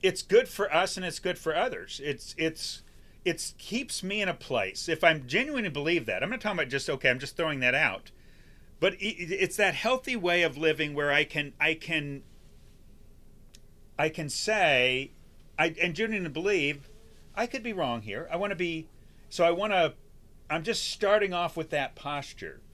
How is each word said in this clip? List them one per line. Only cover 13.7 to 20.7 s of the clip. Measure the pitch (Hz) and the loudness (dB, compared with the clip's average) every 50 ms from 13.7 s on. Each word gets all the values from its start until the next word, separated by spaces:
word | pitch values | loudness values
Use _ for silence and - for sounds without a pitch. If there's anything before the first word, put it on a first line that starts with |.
| - - - - - - | -20 -20 -20 -12 -4 -2
I | 151 160 | -2 0
can | - - 160 143 | 0 -4 -6 -6
say, | - - - 208 220 208 180 156 139 127 123 127 127 131 135 135 - - - - - - - - - - | -6 -4 -2 0 2 4 4 6 6 6 6 4 2 0 -2 -6 -12 -20 -20 -20 -20 -20 -20 -10 -2 0
I, | 160 165 160 - | 0 0 2 0
and | 170 180 156 | 0 0 2
genuinely | 170 220 220 220 202 180 156 | 0 -2 0 0 -2 -4 -4
believe, | 131 156 175 202 208 175 143 143 143 143 - - - - - - - - - - - | -4 -2 0 2 2 2 2 0 -2 -4 -12 -18 -20 -20 -20 -20 -20 -20 -20 -10 -4
I | 202 240 | -4 -4
could | 240 - 262 | -2 -4 -6
be | 220 240 | -6 -6
wrong | 214 185 156 123 120 117 | -4 -2 -2 -2 -2 -4
here. | 104 110 98 120 165 - | -4 -6 -8 -8 -6 -6
I | 160 | -4
wanna | 175 202 202 196 | -4 -2 -4 -2
be, | 165 180 170 165 160 156 - - - - - - - - - | -2 -2 -4 -4 -6 -8 -12 -18 -20 -20 -20 -20 -20 -20 -12
so | - - 170 | 0 2 4
I | 170 | 4
wanna, | 170 175 202 214 202 180 165 147 - - - - - - - - - - - - | 4 2 0 2 4 4 2 2 0 -6 -18 -20 -20 -20 -20 -20 -20 -20 -8 -6
I'm | 151 165 160 | -4 -2 -2
just | 220 | -2